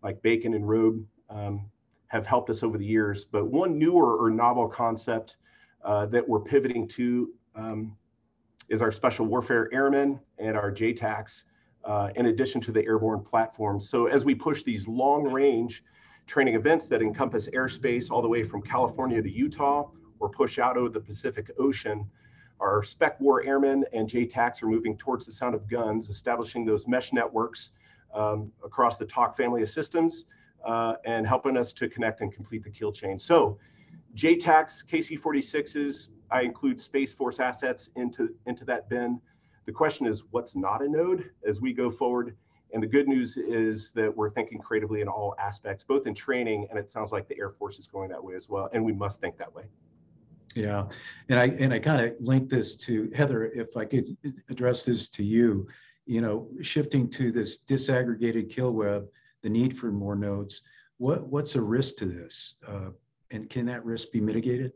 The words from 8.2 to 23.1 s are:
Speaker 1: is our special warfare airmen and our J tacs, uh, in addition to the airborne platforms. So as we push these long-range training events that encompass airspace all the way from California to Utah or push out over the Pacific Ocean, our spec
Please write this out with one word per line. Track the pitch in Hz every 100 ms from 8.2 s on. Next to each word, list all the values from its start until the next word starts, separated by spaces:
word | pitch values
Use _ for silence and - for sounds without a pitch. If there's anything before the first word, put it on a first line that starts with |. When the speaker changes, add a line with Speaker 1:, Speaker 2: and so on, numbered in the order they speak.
| _ _ _ _ -
Speaker 1:
is | 110
our | 113
special | 104 131 - 113
warfare | 123 120 120 110
airmen | 127 139 139 139 139 _ -
and | 110 107
our | 101
J | 101 113
tacs, | 113 110 107 107 - _ _ _ _
uh, | - 104 101 -
in | 120
addition | 110 - 123
to | 113
the | 110 107
airborne | 110 110 107
platforms. | 104 113 113 - 107 101 -
So | 123 120
as | 135
we | 143 135
push | 160 147
these | - 110 101
long-range | 120 135 147 143 131 139 117 117 - _ _ - - -
training | - 131 110
events | 127 160 -
that | 117
encompass | 110 107 131 117 -
airspace | 127 131 - 127 120 120
all | 117
the | 117
way | 117
from | 107 104
California | 98 123 123 - 131 113
to | 107
Utah | 104 147 - 143 143 143 - - -
or | 123
push | - 127 -
out | 123 123
over | 120
the | 110
Pacific | 104 104 127 113 107 -
Ocean, | 135 131 - 107 104 _ - - - _
our | 98 104
spec | 101 - 156